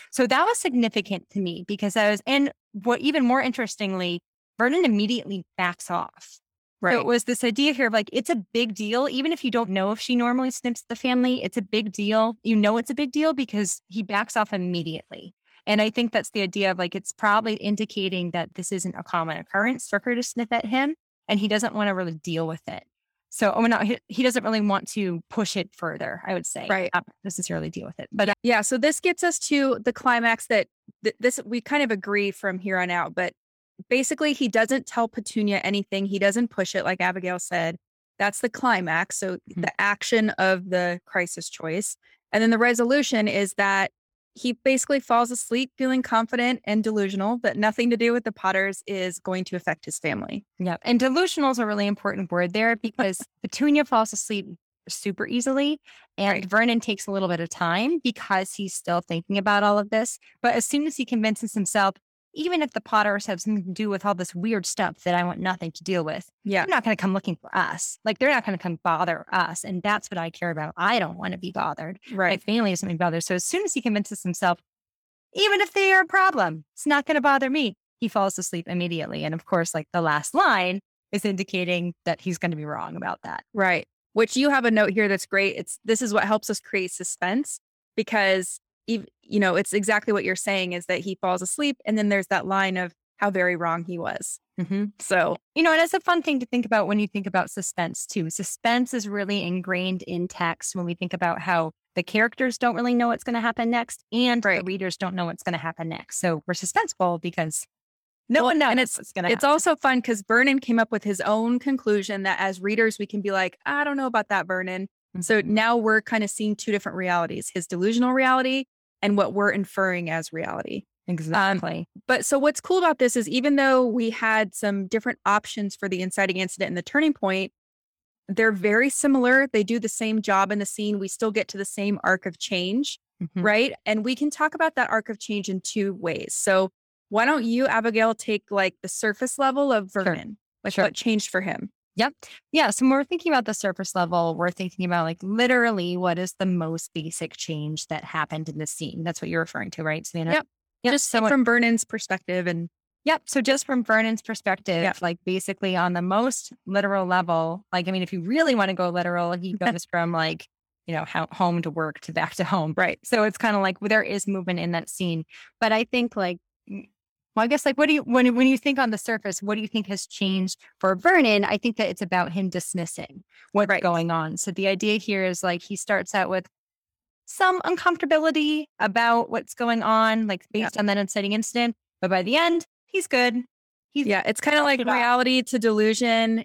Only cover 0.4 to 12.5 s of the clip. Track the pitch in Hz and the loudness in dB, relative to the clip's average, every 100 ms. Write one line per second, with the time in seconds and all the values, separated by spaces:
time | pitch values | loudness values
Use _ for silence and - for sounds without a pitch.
0.4 | 381 480 330 247 226 214 185 190 - 202 | 2 0 0 2 2 0 -4 -6 -6 -4
1.4 | 185 170 180 208 208 220 208 208 - 277 | -4 -4 -6 -4 -2 2 2 2 0 2
2.4 | 277 - _ 208 233 240 277 294 240 262 | 2 -2 _ -6 -2 0 2 2 2 2
3.4 | 254 247 220 - 202 185 180 175 - _ | 0 -2 -6 -4 -4 -2 -4 -6 -10 _
4.4 | _ - 247 330 311 208 208 240 - 196 | _ -2 0 2 4 2 2 -2 -4 -10
5.4 | - - 180 175 - 175 - - - - | -10 -4 -4 -4 -6 -6 -6 -12 -20 -20
6.4 | _ _ _ _ 180 247 - 240 - 247 | _ _ _ _ 0 2 2 0 0 -2
7.4 | 240 220 285 254 240 220 208 - 240 254 | -2 0 0 2 0 0 0 -2 -2 -2
8.4 | 180 233 240 196 208 233 277 254 302 330 | -2 -2 -2 -4 -2 0 0 -2 -2 -2
9.4 | 254 233 202 190 190 220 - 247 240 247 | -2 -2 0 0 0 -2 -2 0 2 0
10.4 | 262 - 247 233 - 233 254 247 247 254 | -2 -4 -6 -6 -8 -4 0 2 2 0
11.4 | 190 247 190 214 214 185 202 220 226 220 | -2 -4 -2 -2 -2 -2 0 2 2 0
12.4 | 220 | 0